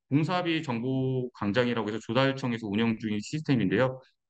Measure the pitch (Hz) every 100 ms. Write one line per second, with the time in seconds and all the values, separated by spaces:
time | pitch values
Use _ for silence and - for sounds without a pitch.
0 | _ 139 160 180 165 160 139 117 127 131
1 | 131 131 123 - 104 101 120 117 104 110
2 | - 117 135 135 131 117 110 104 113 110
3 | 110 104 - 156 151 123 95 98 127 131
4 | - _